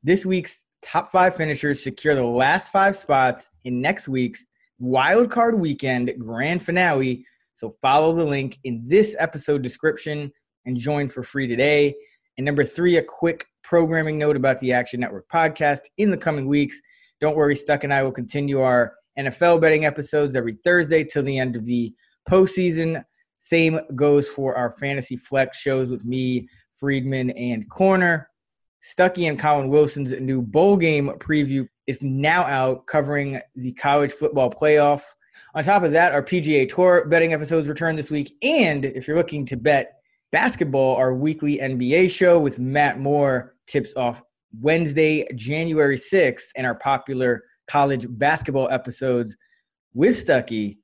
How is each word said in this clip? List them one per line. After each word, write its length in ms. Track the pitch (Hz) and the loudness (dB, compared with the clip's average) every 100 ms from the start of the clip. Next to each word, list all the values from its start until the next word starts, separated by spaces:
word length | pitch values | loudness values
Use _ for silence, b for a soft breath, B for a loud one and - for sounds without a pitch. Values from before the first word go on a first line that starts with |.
This 240 | 135 190 190 | 2 0 2
week's 380 | 185 - - _ _ | -4 -4 -16 _ _
top 280 | - - - | -6 -6 0
five 240 | 185 185 | 4 4
finishers 480 | 180 156 143 147 139 | 2 -4 -2 -2 -2
secure 320 | 135 - 156 | -6 -4 0
the 80 | 143 | 2
last 480 | 120 120 131 175 - | 2 2 2 0 0
five 240 | 196 196 | 2 2
spots 540 | 196 - 139 127 123 - _ | 0 0 2 2 0 -10 _
in 160 | - 123 | -6 -4
next 260 | 139 202 - | -2 -4 -4
week's 400 | 131 123 - - _ _ _ | -2 -2 -4 -20 _ _ _
Wild 520 | 123 127 139 202 240 | -2 2 4 4 2
Card 280 | 240 233 226 | 2 2 2
Weekend 540 | 165 143 139 123 123 - | 0 -2 -2 -2 -2 -6
Grand 440 | 113 113 143 175 | -10 -6 -4 -4
Finale. 640 | - 175 180 139 131 123 b b b _ | -2 0 2 2 0 -4 b b b _
So 200 | 113 - | -14 -4
follow 340 | 135 143 160 | 2 4 4
the 100 | 165 | 2
link 340 | 156 139 135 - | 0 -2 -4 -10
in 180 | 135 117 117 | -10 -10 2
this 300 | 180 214 - | 2 2 0
episode 440 | 165 151 - 147 | -4 -4 -4 -2
description 680 | 123 - 156 151 - 151 143 _ _ _ 123 | -2 -4 -4 -4 -8 -8 -10 _ _ _ -8
and 120 | 127 | -6
join 300 | 123 147 139 | -4 -4 -4
for 140 | 131 | -8
free 240 | 120 139 131 | -10 -6 -4
today. 480 | 120 139 147 143 143 B B B - | 0 2 4 2 -2 B B B -8
And 80 | |
number 200 | 139 143 | -4 0
three, 320 | 143 - 175 170 | -2 0 2 2
a 60 | |
quick 440 | - - 170 165 - _ | 0 -2 -2 -2 -10 _
programming 540 | - 170 160 160 156 151 | 0 2 2 0 -2 0
note 180 | 151 143 | 0 2
about 240 | 135 135 | 2 0
the 120 | 131 | 0
Action 260 | 123 123 123 | 0 -2 -6
Network 260 | 123 101 - | -6 -8 -4
podcast. 520 | 165 160 156 151 143 - - | 0 0 0 -2 -2 -6 -2
In 140 | 208 | 0
the 80 | 185 | 0
coming 280 | - 151 135 | -2 -4 0
weeks, 320 | 143 143 - b b b b | 0 0 -4 b b b b
don't 180 | 151 151 | -2 2
worry, 200 | 147 143 | 0 0
Stuck 260 | - 147 | 0 -2
and 100 | 147 | 0
I 80 | 139 | 0
will 100 | 135 | -2
continue 480 | 131 120 147 143 139 | -6 -8 -6 -4 0
our 340 | 131 123 117 - _ - | 2 2 2 -4 _ -8
N 100 | 139 | -8
F 140 | - | 0
L 180 | 170 165 | 2 4
betting 280 | 160 156 156 | 4 4 0
episodes 500 | 147 143 151 147 131 | -2 -4 -2 0 -2
every 220 | 117 107 | -4 -4
Thursday 380 | 175 175 151 160 | 2 2 4 0
till 200 | 156 147 | 0 -4
the 160 | 139 135 | -4 -2
end 180 | 127 120 | -4 -6
of 80 | |
the 300 | 113 120 117 - _ _ - | -4 -4 -4 -8 _ _ 0
postseason. 760 | 185 190 190 180 160 165 160 - _ _ _ | 2 2 2 -2 0 -4 -4 -10 _ _ _
Same 420 | - 165 165 160 - 131 | -2 2 2 0 -6 0
goes 320 | 147 143 143 | 4 4 2
for 260 | - 135 | -6 -4
our 160 | 127 120 | -2 -4
Fantasy 440 | - 139 139 127 123 | -6 -6 -6 -8 -12
Flex 420 | - 139 131 - | -6 -2 -2 -2
shows 320 | - 135 127 | -4 -2 -2
with 140 | 120 | -6
me, 420 | 107 127 127 123 120 B B | -6 -4 -2 -4 -6 B B
Friedman, 560 | _ 139 139 131 135 127 | _ -4 -2 -2 -4 -4
and 380 | 123 123 117 104 | -4 -6 -6 -8
Corner. 600 | - 190 190 180 160 - _ _ _ _ _ | 0 2 4 2 0 -4 _ _ _ _ _
Stuckey 440 | - - 180 180 170 | -20 2 2 2 -2
and 100 | 147 | 0
Colin 300 | 151 143 135 | 2 2 4
Wilson's 440 | 147 147 147 135 | 4 4 0 -6
new 280 | 127 131 131 | -6 -4 -4
bowl 360 | 117 147 190 202 | 0 2 4 4
game 320 | 165 151 139 - | 4 0 -2 -6
preview 480 | - 151 143 135 127 _ - | -4 -2 -2 -2 -6 _ -8
is 120 | 135 | -6
now 400 | 143 135 151 175 | -4 -2 2 2
out, 440 | 139 139 131 127 - | 2 0 0 -2 -2
covering 540 | 156 139 143 139 135 - - | -2 0 -2 -4 -8 -12 -12
the 160 | 127 | -12
college 400 | 123 143 143 143 | -4 2 2 2
football 360 | - 151 147 127 | -2 -2 0 0
playoff. 540 | - 151 151 147 147 - - b b b | 2 4 4 4 2 -4 -20 b b b
On 100 | 160 | -6
top 180 | 151 202 | 2 2
of 80 | 175 | 4
that, 220 | 156 175 | 4 4
our 100 | 143 | 2
P 180 | 139 180 | 0 -2
G 160 | 151 147 | 2 2
A 100 | 131 | 2
Tour 380 | - 180 175 151 | 2 4 4 4
betting 260 | 165 165 | 2 2
episodes 360 | 156 151 165 147 | 0 -2 -2 -2
return 280 | 143 165 156 | -4 -4 -4
this 160 | 143 | -4
week. 200 | 151 143 _ | -6 -6 _
And 420 | 262 311 196 143 | -2 2 2 0
if 240 | 135 131 131 | -4 -6 -2
you're 80 | 156 | -2
looking 280 | 165 147 127 | -2 -4 -8
to 100 | 131 | -2
bet 380 | 113 143 117 _ _ _ _ | 2 2 0 _ _ _ _
basketball, 640 | 151 240 - 160 135 131 127 | -2 0 -2 -2 0 2 2
our 160 | 131 | 0
weekly 480 | 127 151 156 147 147 | 0 -2 -2 -4 -2
N 160 | 135 131 | -4 -4
B 180 | 123 | 0
A 140 | 156 185 | 2 2
show 300 | 180 180 175 | 4 4 4
with 220 | 147 123 | 4 -2
Matt 400 | 127 143 143 - | -4 0 0 0
Moore 560 | 135 147 139 127 123 _ - | -2 2 2 0 -4 _ -6
tips 260 | 147 - - | -4 -4 -4
off 260 | 123 117 _ _ _ 110 | -4 -6 _ _ _ -6
Wednesday, 680 | 135 165 165 143 156 156 - | 0 0 0 2 2 2 -4
January 600 | 127 110 151 165 156 143 131 | -10 -8 -6 -2 2 2 0
sixth, 520 | - 190 147 123 - - | 0 2 2 0 -12 -6
and 100 | 127 | -6
our 100 | 117 | -4
popular 640 | 139 135 - 131 127 113 b b - | -2 -4 -4 -2 -2 -2 b b -4
college 380 | 147 143 135 120 | 0 2 0 -6
basketball 600 | 117 143 160 - 135 131 | -2 0 0 -2 -2 -2
episodes 640 | 131 127 120 131 123 113 104 _ _ _ _ _ | -4 -6 -6 -2 -2 -4 -10 _ _ _ _ _
with 300 | 120 180 247 | 0 2 2
Stuckey 540 | - 135 120 113 104 - | 0 0 0 -6 -6 -10